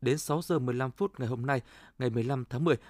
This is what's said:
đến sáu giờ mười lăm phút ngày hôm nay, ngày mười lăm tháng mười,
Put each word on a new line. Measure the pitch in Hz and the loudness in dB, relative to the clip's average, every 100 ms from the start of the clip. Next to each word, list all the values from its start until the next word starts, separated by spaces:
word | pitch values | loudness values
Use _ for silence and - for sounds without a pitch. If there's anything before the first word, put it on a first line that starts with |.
đến | 123 147 | 0 0
sáu | - 151 | 0 -2
giờ | 170 165 | 0 0
mười | 127 | 0
lăm | 123 131 | 0 -2
phút | - 196 - | -2 -4 -2
ngày | 120 | -4
hôm | 123 127 | -2 0
nay, | 135 - - - - | -2 -2 -14 -20 -4
ngày | 127 | -2
mười | 117 | 0
lăm | 113 139 120 | 0 -2 -4
tháng | 123 | 0
mười, | 165 131 - | 2 2 -2